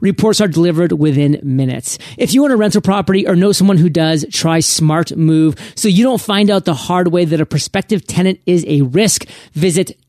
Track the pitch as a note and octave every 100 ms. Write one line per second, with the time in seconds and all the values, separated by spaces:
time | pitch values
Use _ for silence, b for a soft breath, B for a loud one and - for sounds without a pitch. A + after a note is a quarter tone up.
0 | F#3+ - A3 G#3 G#3 D#3+ F3 D#3+ F3 D#3+
1 | D#3 C#3 C#3+ D3 C#3+ C3 C3 - - -
2 | B - G3 B3+ C#4+ A#3+ G#3+ G#3 - G3+
3 | F#3+ F#3+ - F3 G3+ G3 F#3+ F#3 E3+ D#3
4 | D#3+ D#3+ - - E3 E3 D#3 - D#3 D#3
5 | E3+ - D#3+ D#3+ D#3+ B B - A3 F3+
6 | B3+ A#3+ - G3+ G#3 G3 F3+ D3 - F3+
7 | F3+ F3 E3+ D#3 D#3 D3+ - G3 - G#3
8 | - - F#3 F#3 - F3+ D3+ D3 C3 D#3
9 | G#3+ - B B B D3+ F#3 F3 - -